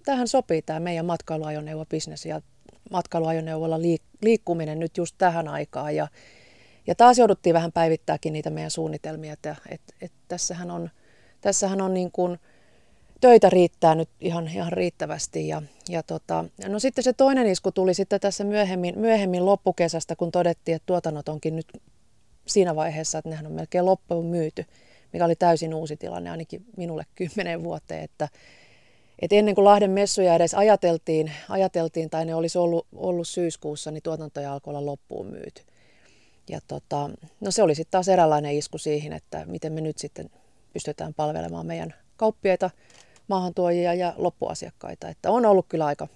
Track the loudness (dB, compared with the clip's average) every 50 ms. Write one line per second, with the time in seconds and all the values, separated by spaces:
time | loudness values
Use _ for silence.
0 | _ -2 -2 -2 -2 0 0 0 0 0 -2 -2 -2 -4 -6 -6 -4 -4 -4 -4
1 | -2 -4 -4 -4 -6 -8 -8 -6 -6 -8 -8 -8 -10 -10 -12 -12 -10 -8 -8 -8
2 | -8 -8 -14 -14 -12 -10 -10 -10 -12 _ _ _ _ -20 _ _ _ -4 -4 -4
3 | -4 -2 -2 -2 0 0 -2 -2 -4 -4 -6 -4 -4 -2 -2 0 2 2 0 0
4 | -2 _ _ _ 2 2 2 2 2 -2 -4 -2 -2 -4 -4 -6 -6 -6 -4 -6
5 | -6 -6 -2 _ 2 2 2 0 -4 -4 -6 -8 -8 -8 -8 -8 -6 -4 -4 -4
6 | -4 -6 -8 -18 -20 -20 -20 -20 _ _ _ _ _ _ _ _ _ -4 4 8
7 | 8 8 10 8 6 6 4 2 2 2 2 2 2 0 0 0 2 2 2 0
8 | -2 -4 -4 -4 -4 -6 -6 -4 -6 -6 -6 -6 -8 -8 -6 -6 -6 -6 -6 -8
9 | -10 -12 -12 -12 -12 -14 -16 -12 -12 -12 -12 -12 -16 -18 -18 -18 _ -20 _ _
10 | -20 -20 -20 _ _ _ -8 -6 -6 -6 -6 -8 -10 -8 -8 -8 -10 -10 -14 _
11 | _ _ _ _ _ _ _ _ -2 0 0 2 0 0 -2 -2 -2 0 0 -2
12 | -2 -4 -2 -2 -2 -2 -2 -6 _ _ _ _ _ _ _ _ _ _ _ _
13 | _ _ -2 6 10 10 12 12 10 8 8 6 6 4 4 _ 4 4 6 4
14 | 0 -4 _ _ -6 -6 -4 -4 -6 -6 -6 -6 -6 -4 -2 -2 -2 -2 -2 _
15 | -8 -8 -6 -8 -8 -8 -6 -6 -6 -4 -6 -8 -10 -12 _ _ _ -8 -8 -8
16 | -6 -6 -10 -10 -6 -4 -4 -4 -4 -6 -12 -12 -10 -8 -6 -2 -2 -2 -2 0
17 | 0 0 4 4 4 4 6 4 2 2 2 0 -2 -2 0 2 2 2 2 0
18 | 0 0 0 0 0 -2 -2 -2 -4 -2 0 0 0 0 0 -2 -4 -4 -4 0
19 | 2 2 2 2 2 0 0 0 2 2 2 2 2 -2 0 0 0 0 0 -4
20 | -6 -6 -4 -4 -4 -2 0 0 0 0 0 -2 _ -4 -4 -4 -2 -2 -2 -2
21 | -2 -4 -6 -6 -8 -10 -10 -6 -6 -6 -6 -6 -10 -12 -18 -20 -20 _ _ _
22 | _ _ _ _ _ _ _ _ _ 0 2 2 2 2 2 -2 -2 -4 -4 -6
23 | -6 -6 -8 -8 -8 -8 -10 -10 -10 -10 -10 -10 -10 -4 -2 0 2 4 2 2
24 | 0 -4 -4 -4 -2 -2 -2 -2 -4 -4 -6 -10 -12 -14 _ _ _ _ _ _
25 | _ _ -4 0 0 0 2 2 4 2 4 2 0 -6 -6 -8 -8 -8 -10 -10
26 | -10 -10 -10 -10 -10 -10 -10 -12 -12 -12 -14 -16 -16 -18 -12 -10 -10 -8 -8 -10
27 | -12 -14 _ -10 -10 -6 -6 -6 -6 -6 -6 -8 -8 -8 -10 -10 -10 -12 -12 -10
28 | -10 -14 -8 -8 -8 -8 -8 _ -20 -20 -20 -20 -20 _ _ _ _ _ _ _
29 | _ _ _ -8 -2 2 4 4 4 4 4 6 8 8 8 8 6 2 2 0
30 | 0 0 0 2 4 4 6 4 4 2 2 4 6 6 6 6 4 2 2 0
31 | 0 -2 0 0 0 -2 -6 -12 -10 -6 -2 0 0 0 0 -2 -4 -2 -4 -6
32 | -6 -4 -4 -4 -4 -4 -4 -4 -4 -2 0 0 0 2 0 -2 -4 -6 -12 -6
33 | -4 -4 -2 -4 -4 -6 -4 -4 -4 -4 -4 -8 -10 -10 -10 -10 -10 -12 -12 -8
34 | -8 -8 -8 -8 -10 -12 -10 -10 -10 -8 -10 -10 -10 -10 -10 -8 -8 -8 -8 -10
35 | _ _ -12 -12 -12 -12 -14 -14 -16 -16 -18 -20 _ _ _ _ _ _ _ _
36 | _ _ _ _ _ _ _ _ _ -14 -14 -14 -12 -12 -14 -14 -10 _ -6 -6
37 | -6 -6 -10 -16 -20 -20 _ _ -6 -4 2 4 4 4 4 0 -2 -2 -2 0
38 | 2 4 4 6 6 6 4 2 0 0 -4 -4 -4 -6 -10 -8 -4 -4 -4 -4
39 | -4 -8 -12 -14 -14 _ -12 -12 -10 -10 -10 -8 -8 -8 -6 -6 -6 -6 -6 -8
40 | -12 -12 -12 -14 -16 -16 _ _ _ _ _ _ _ _ _ -10 -8 -8 -8 -8
41 | -10 -10 -6 -4 -4 -4 -4 -6 -8 -8 -8 -8 -8 -8 -8 -8 -10 -12 -14 _
42 | _ _ _ 0 0 0 0 0 0 0 2 2 0 -4 -4 _ _ _ -20 -20
43 | -20 _ _ _ _ -4 -2 -2 -2 -2 -2 0 0 2 2 2 0 0 0 0
44 | -2 -4 -4 -2 -4 -4 -2 _ -6 -6 -6 -8 -12 -14 -16 _ -16 -16 -14 -12
45 | -14 -14 -14 -4 0 2 2 4 6 6 6 6 4 0 -4 -2 -2 -2 -2 -4
46 | -8 -12 -12